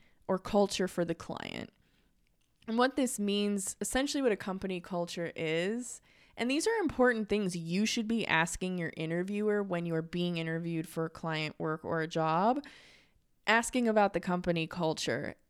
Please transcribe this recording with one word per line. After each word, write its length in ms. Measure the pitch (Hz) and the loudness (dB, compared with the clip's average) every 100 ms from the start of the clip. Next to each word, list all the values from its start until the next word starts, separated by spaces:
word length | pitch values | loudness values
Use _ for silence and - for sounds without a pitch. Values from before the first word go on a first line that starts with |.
| _ _ - | _ _ -4
or 120 | 190 | -4
culture 500 | - 202 196 - 185 | 2 4 4 2 -2
for 160 | - 170 | 0 -2
the 80 | |
client. 560 | 165 - - - 60 - _ _ _ _ _ _ _ _ _ - | -2 -6 -10 -8 -10 -10 _ _ _ _ _ _ _ _ _ -4
And 100 | 226 | 0
what 200 | 254 262 | 2 2
this 220 | 254 - | 0 0
means, 580 | 202 202 208 202 190 - | 0 0 0 0 -4 -6
essentially 420 | 202 254 285 285 | -2 0 0 0
what 100 | 262 | 2
a 40 | 196 | 0
company 420 | - 190 190 185 | -2 -6 -4 -6
culture 540 | - 175 170 - 170 | -4 -4 -4 -4 -6
is, 680 | - 160 165 180 233 247 - _ _ _ - | -4 -2 0 0 -4 -8 -14 _ _ _ -6
and 140 | 233 | -2
these 160 | 285 427 | 0 0
are 140 | 453 | 2
important 480 | 320 247 247 226 208 | 2 6 4 4 0
things 280 | 202 196 180 | 0 0 -2
you 300 | 165 180 220 | -2 2 2
should 200 | - 220 | 0 0
be 200 | 226 - | 0 2
asking 500 | 160 170 - 185 180 | 2 2 0 -4 -2
your 160 | 165 | -4
interviewer 680 | - 160 170 190 208 214 208 | -4 -2 -2 -2 0 2 2
when 240 | 196 175 170 | 0 -2 0
you're 160 | 160 | -2
being 340 | 165 175 175 170 | -2 -2 0 0
interviewed 500 | 165 165 170 165 165 | -2 -2 -2 -4 -4
for 200 | 165 160 | -4 -4
a 40 | |
client 440 | - 165 156 151 - | -4 -4 -2 -4 -4
work 240 | 165 160 | -4 -2
or 200 | - 165 | -2 -2
a 40 | 160 | -2
job, 560 | 170 160 165 208 254 - - - - _ _ _ _ - | 0 2 4 2 2 -4 -18 -20 -20 _ _ _ _ 2
asking 420 | 226 233 254 233 | 2 4 2 4
about 240 | 214 202 | 6 4
the 80 | 180 | 2
company 460 | 185 180 180 170 160 | 0 0 2 0 0
culture. 680 | - 160 147 - 123 - - | -2 -2 0 -2 -2 -4 -10